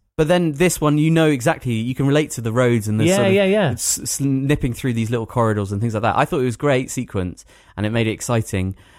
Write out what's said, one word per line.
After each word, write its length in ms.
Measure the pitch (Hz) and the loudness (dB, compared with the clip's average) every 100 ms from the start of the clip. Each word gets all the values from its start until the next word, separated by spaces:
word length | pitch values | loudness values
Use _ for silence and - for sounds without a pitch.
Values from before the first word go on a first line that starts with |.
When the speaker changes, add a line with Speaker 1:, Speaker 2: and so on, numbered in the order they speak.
| _ - | _ -2
Speaker 1:
But 100 | 156 | 2
then 240 | 180 165 | 2 2
this 280 | 139 180 - | 2 0 2
one, 200 | 151 151 | 2 2
you 100 | 156 | 4
know 180 | 165 156 | 4 4
exactly, 400 | 139 135 - 127 | 2 0 -2 -2
you 220 | 113 120 127 | -2 -2 -2
can 100 | 139 | 2
relate 240 | 147 151 | 2 0
to 100 | - | -4
the 100 | 113 | -2
roads 360 | 117 123 120 107 | 2 2 2 0
and 120 | 107 | 0
the 60 | 165 | 2
Speaker 2:
Yeah, 100 | 196 | 2
Speaker 1:
sort 120 | 196 | 2
of 40 | |
Speaker 2:
yeah, 120 | 196 190 | 4 2
yeah. 260 | 214 170 | 2 0
Speaker 1:
s-, 280 | - - - | -2 -4 -4
s-, 200 | 139 - | -6 -4
nipping 540 | 139 135 135 147 131 | -2 0 0 0 -2
through 200 | 117 135 | -4 -2
these 160 | 117 110 | -2 -2
little 160 | 120 110 | -4 -2
corridors 460 | 127 113 104 98 | 0 0 0 -2
and 100 | 101 | -2
things 120 | 117 107 | -2 -2
like 80 | |
that. 120 | 110 101 | 0 0
I 80 | 147 | 0
thought 160 | 151 | 0
it 40 | 127 | -2
was 100 | 110 | -2
a 40 | |
great 320 | 147 131 127 | 0 0 -2
sequence, 520 | - 120 101 90 - - - _ - | -8 -6 -4 -6 -8 -20 -20 _ -6
and 100 | 107 | -2
it 20 | |
made 160 | 117 113 | 0 -2
it 60 | |
exciting. 640 | 101 - 117 110 95 92 - - | -2 -2 -2 -2 -4 -4 -6 -16